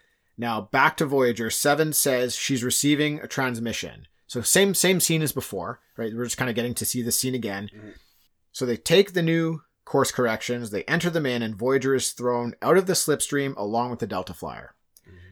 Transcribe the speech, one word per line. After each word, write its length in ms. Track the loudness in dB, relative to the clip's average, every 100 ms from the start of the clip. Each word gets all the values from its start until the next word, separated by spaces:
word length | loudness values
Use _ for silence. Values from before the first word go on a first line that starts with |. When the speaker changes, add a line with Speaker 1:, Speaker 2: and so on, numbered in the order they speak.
| _ _ _ -8
Speaker 1:
Now 240 | -4 -4
back 360 | -2 2 4 4
to 80 | 2
Voyager. 440 | 4 4 2 -2
Seven 440 | 0 2 2 2
says 420 | 2 2 2 0 -2
she's 280 | -2 0
receiving 560 | 0 0 2 2 2 -2
a 80 | -6
transmission. 800 | -4 -2 -2 -4 -6 -8 -12 -20 _ -10
So 140 | -6
same, 320 | 2 4 4
same 260 | 4 2 2
scene 220 | 2 0
as 100 | 0
before, 480 | -4 -6 -6 -6 -10 _ -8
right? 160 | -6
We're 100 | -4 -6
just 120 | -2
kinda 160 | -2
getting 200 | 0 -2 -2
to 100 | -4
see 160 | -2
the 100 | -2
scene 240 | -2 -2 -2
again. 340 | -2 -4 -6 -12
Speaker 2:
Mm-hmm. 140 | -20 -20 _ _ _ _ _
Speaker 1:
So 140 | -6 -2
they 120 | -2
take 360 | 4 4 4
the 80 | 2
new 380 | 2 2 0 -4 _ _ -2
course 260 | 2 2
corrections, 580 | 2 0 0 -2 -6 -4
they 140 | -6
enter 260 | -2 0 0
them 160 | 0 0
in, 160 | 0
and 140 | -2 -2
Voyager 400 | 2 2 2 0
is 160 | 0
thrown 420 | -4 -2 -2 -2 -4
out 160 | 2 4
of 80 | 4
the 80 |
slipstream 640 | 0 2 0 0 -2 -2 -4
along 320 | -2 -2 -2
with 100 | -4
the 80 | -4
Delta 260 | -4 -6
Flyer. 420 | -8 -10 -10 -16 _ _ _ _
Speaker 3:
Mm-hmm. 120 | -20 -20